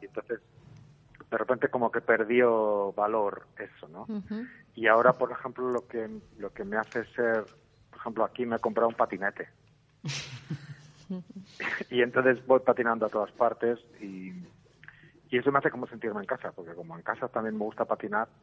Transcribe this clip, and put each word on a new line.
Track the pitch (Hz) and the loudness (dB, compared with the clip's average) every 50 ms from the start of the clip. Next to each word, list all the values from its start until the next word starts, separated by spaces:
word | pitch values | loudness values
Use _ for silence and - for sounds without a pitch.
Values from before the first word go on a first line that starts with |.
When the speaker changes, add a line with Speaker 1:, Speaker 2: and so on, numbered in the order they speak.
Speaker 1:
y | - | -14
entonces | - - 113 - - 120 107 _ _ _ - - - - - - - - _ _ _ - - - - | -12 -10 -10 -8 -6 -8 -8 _ _ _ -20 -20 -20 -20 -20 -20 -20 -20 _ _ _ -20 -20 -10 -4
de | - 110 | -4 -2
repente | 110 - 127 127 - 131 | 0 0 0 0 0 0
como | - 127 117 110 | 2 2 0 0
que | - 117 | 0 0
perdió | - - 117 110 110 104 120 120 123 120 113 110 110 107 104 101 101 98 | 2 4 4 4 4 4 4 6 6 6 6 4 2 2 2 2 0 -2
valor | 95 104 104 104 110 110 104 101 - - - _ - - | -2 0 0 0 2 0 0 -2 -4 -6 -12 _ -16 -14
eso, | 101 95 - - - - | -14 -14 -16 -18 -20 -18
¿no? | 156 - | -16 -14
Speaker 2:
Ujú. | - - 220 208 190 - 208 220 247 - - - - _ - | -12 -10 -10 -10 -8 -8 -8 -10 -10 -12 -16 -20 -20 _ -6
Speaker 1:
Y | - 110 | 2 6
ahora, | - 110 113 120 127 123 | 6 8 8 8 6 6
por | - 127 113 | 4 2 -2
ejemplo, | 120 - - 127 120 - 127 127 | -2 -4 -10 -10 -6 -4 -2 -2
lo | 123 117 - - | -2 -2 -4 -4
que, | - 117 110 110 110 107 - - - - | -6 -6 -6 -6 -8 -12 -16 -18 -14 -12
lo | 101 98 | -12 -10
que | - - 104 | -8 -8 -8
me | 98 107 | -4 -2
hace | 107 - - - 120 110 - - | -4 -4 -2 -4 -8 -8 -6 -4
ser, | - 120 117 113 110 101 - - - _ _ _ _ _ _ | -2 0 2 2 0 -2 -4 -12 -20 _ _ _ _ _ _
por | - - | -16 -12
ejemplo, | - 120 110 117 110 | -10 -6 -2 -2 -2
aquí | 98 - - 123 | -2 -2 -4 -4
me | 120 113 | -2 -2
he | 113 | -2
comprado | - 117 104 110 113 117 | -2 -2 0 2 2 2
un | 117 | 2
patinete. | - 117 - 104 90 98 101 - - 87 - _ _ _ _ _ _ _ _ _ _ - | 2 0 0 -2 -4 -4 -4 -4 -6 -12 -14 _ _ _ _ _ _ _ _ _ _ -10
<laughs> | 151 - - - - 127 - - - 156 - - - 143 - - - - - - - 190 180 170 - - 190 - - - - - - - - - - | -8 -8 -8 -10 -10 -14 -14 -12 -12 -12 -12 -12 -16 -18 -18 -20 -20 -20 -18 -14 -12 -12 -12 -12 -14 -18 -18 -18 -18 -12 -8 -6 -6 -6 -6 -6 -2
Y | 123 123 | 2 2
entonces | 120 123 120 127 127 131 123 113 - | 2 2 4 2 4 4 4 2 4
voy | - 131 127 | 4 4 6
patinando | 127 - 117 - 120 117 117 113 110 | 6 4 4 4 4 2 2 2 0
a | 107 | 0
todas | - 107 101 - | 0 0 -2 -2
partes | - - 123 117 - - 117 117 120 113 - - - - | 0 2 2 2 2 0 0 0 0 -2 -6 -18 -18 -14
y, | 107 98 95 95 92 95 92 90 87 85 - _ _ _ _ _ - - - - - - _ _ _ - | -14 -12 -12 -12 -12 -12 -12 -14 -16 -18 -20 _ _ _ _ _ -20 -20 -20 -20 -20 -20 _ _ _ -2
y | 127 123 | -2 0
eso | 120 143 | 2 2
me | 139 139 | 2 4
hace | 139 156 | 2 0
como | - 123 123 | 0 -2 -8
sentirme | - 120 110 117 113 104 104 | -8 -8 -6 -6 -4 -4 -4
en | 98 | -4
casa, | - 127 123 - 90 | -6 -6 -6 -6 -10
porque | - - 87 85 85 | -10 -10 -14 -14 -12
como | 87 85 82 82 | -14 -12 -14 -14
en | 85 | -10
casa | - - 113 - 127 120 | -6 -6 -4 -4 -4 -4
también | - 113 110 110 107 | -2 -2 -2 -2 -2
me | 107 104 | -2 -4
gusta | 110 - - 113 | -4 -2 -2 -2
patinar, | - 110 - - 101 104 107 117 - _ _ | -2 -2 -4 -2 -2 -2 -2 -2 -2 _ _